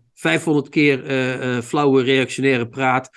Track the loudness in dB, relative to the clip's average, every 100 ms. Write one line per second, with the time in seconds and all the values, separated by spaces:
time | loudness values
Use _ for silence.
0 | _ -6 -2 -2 0 -2 0 2 2 2
1 | -2 -2 -2 -4 -4 -4 -2 0 2 4
2 | 4 2 0 -2 0 0 -2 -4 -2 -2
3 | -4